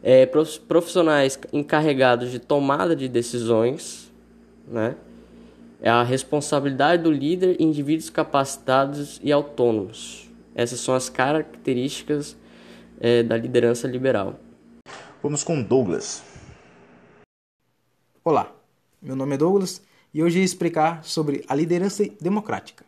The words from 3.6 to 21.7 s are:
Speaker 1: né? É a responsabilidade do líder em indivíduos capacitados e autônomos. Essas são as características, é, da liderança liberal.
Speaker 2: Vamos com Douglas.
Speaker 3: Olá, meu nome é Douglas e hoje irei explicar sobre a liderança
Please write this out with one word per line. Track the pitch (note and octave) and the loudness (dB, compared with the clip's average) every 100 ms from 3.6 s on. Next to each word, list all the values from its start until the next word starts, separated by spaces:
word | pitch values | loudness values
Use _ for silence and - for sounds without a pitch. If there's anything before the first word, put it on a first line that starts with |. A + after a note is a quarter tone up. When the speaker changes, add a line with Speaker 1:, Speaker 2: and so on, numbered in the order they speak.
| A#2+ D#3 - - - - _ - _ - - | 2 -2 -12 -18 -20 -20 _ -20 _ -20 -10
Speaker 1:
né? | A#2 A2+ - - - - - - - - _ | -4 -4 -6 -18 -20 -20 -20 -20 -20 -20 _
É | - | 2
a | A#2 | 2
responsabilidade | A#2+ C3 - D3+ D3 D3 C#3 C3 C#3+ F3 | 2 -2 -2 -4 0 -2 -2 0 2 4
do | E3 | 2
líder | C#3+ C#3+ F3+ F#3 F3 | 0 -2 0 0 2
em | |
indivíduos | D#3+ D3 C#3+ D#3+ - | 0 0 -2 -4 -2
capacitados | - C#3+ C#3 C3+ - - C3 C#3 D3 C#3+ - | -4 0 0 -2 -6 0 2 2 -4 -10 -6
e | C#3+ | 0
autônomos. | C#3+ C#3+ - A#2+ A2 F#2+ - - - - - - | 0 0 0 2 2 -4 -12 -18 -18 -20 -20 -12
Essas | - A#2+ B2+ | -4 -4 -4
são | - | -2
as | B2+ B2+ | -2 -2
características, | - C3 D#3 D3+ - - B2 B2+ - - D3 D3 - - - - - - - | -2 0 0 -4 -8 -4 -2 -4 -8 -6 -6 -6 -16 -20 -20 -20 -20 -20 -4
é, | A#2+ A#2+ | 2 2
da | A#2 A#2 | 2 -2
liderança | B2 B2 A#2 A#2+ C3+ | 2 2 2 0 -4
liberal. | B2 C3+ A2 G2 - - - _ - - - - - | -2 0 0 -4 -10 -20 -20 _ -20 -20 -20 -20 -8
Speaker 2:
Vamos | D3 D3 | -6 -4
com | - D#3 | -4 -4
Douglas. | G2+ C3 G#2 E2 - - - - - - _ - - - _ _ _ _ _ _ _ _ _ _ _ _ | 0 0 0 -4 -8 -14 -18 -20 -20 -20 _ -20 -20 -20 _ _ _ _ _ _ _ _ _ _ _ _
Speaker 3:
Olá, | E3 D3 G3 - _ _ _ _ | 0 0 -2 -14 _ _ _ _
meu | C#3+ | -10
nome | C3 C3+ | -8 -4
é | C3+ | 0
Douglas | E3 G3 F#3 - _ _ _ | 2 2 -2 -10 _ _ _
e | D3 | -2
hoje | E3+ F3 | 0 2
irei | |
explicar | F#3 - E3+ E3 D#3 E3 | 0 0 -2 2 0 0
sobre | - - D3 C#3 - | -8 -4 -2 -4 -4
a | |
liderança | C#3+ D3+ | -2 0